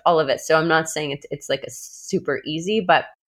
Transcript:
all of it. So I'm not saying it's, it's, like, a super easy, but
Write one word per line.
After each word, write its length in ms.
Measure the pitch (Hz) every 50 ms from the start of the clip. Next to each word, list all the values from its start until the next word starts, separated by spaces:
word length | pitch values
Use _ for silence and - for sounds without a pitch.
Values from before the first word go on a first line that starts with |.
| -
all 140 | 170 175 160
of 100 | 156 135
it. 120 | 131 -
So 180 | - - 160 160
I'm 80 | 160 170
not 220 | 160 160 160 160
saying 220 | - 156 151 143
it's, 140 | 139 143 - -
it's, 180 | - 147 - -
like, 140 | 139 139 -
a 80 | -
super 720 | - - - - - - - - - 180 180 - 139 - -
easy, 360 | - 156 160 165 185 214 220
but 240 | 190 180 165 147 - - - _ _